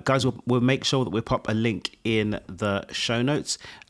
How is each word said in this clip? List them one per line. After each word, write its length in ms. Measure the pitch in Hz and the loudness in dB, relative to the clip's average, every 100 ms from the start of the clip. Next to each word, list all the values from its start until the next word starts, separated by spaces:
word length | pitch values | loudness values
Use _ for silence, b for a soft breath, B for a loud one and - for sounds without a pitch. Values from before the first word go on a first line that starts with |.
guys, 240 | - 135 123 | 2 2 2
we'll, 160 | 123 - | 0 2
we'll 140 | 123 | 2
make 220 | 123 135 | 4 2
sure 200 | - 139 | 2 0
that 80 | 117 | 2
we 100 | 98 | 0
pop 260 | - - - | 0 -2 0
a 60 | |
link 440 | 110 117 98 - - | 0 0 -2 -6 -6
in 360 | 113 113 107 104 - | 0 2 2 -2 -8
the 380 | 90 104 98 - | -4 0 0 -2
show 300 | - - 117 | -4 -2 0
notes. 360 | 127 151 - - B B B | 2 0 -2 -8 B B B